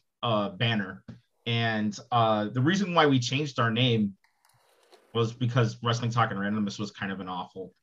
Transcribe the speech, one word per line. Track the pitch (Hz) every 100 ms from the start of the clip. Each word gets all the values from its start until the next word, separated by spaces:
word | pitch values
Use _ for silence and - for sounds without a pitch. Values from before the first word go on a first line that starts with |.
| _ _
uh, | 120 107 101
banner. | 90 117 110 92 95 - - _ _ -
And, | 117 113 110 107 101 -
uh, | 120 113 107 104
the | 120
reason | 131 196 190
why | 170 151
we | 135
changed | 120 131 151 -
our | 113
name | 110 127 113 104 98 _ _ _ _ _ _ _ - _
was | 113 117
because | - 123 127 110 -
Wrestling | 117 117 117
Talk | 113 107
and | 98
Randomness | 101 107 101 -
was | 101
kind | - 98
of | 95
an | 92
awful | 90 87 95 92 -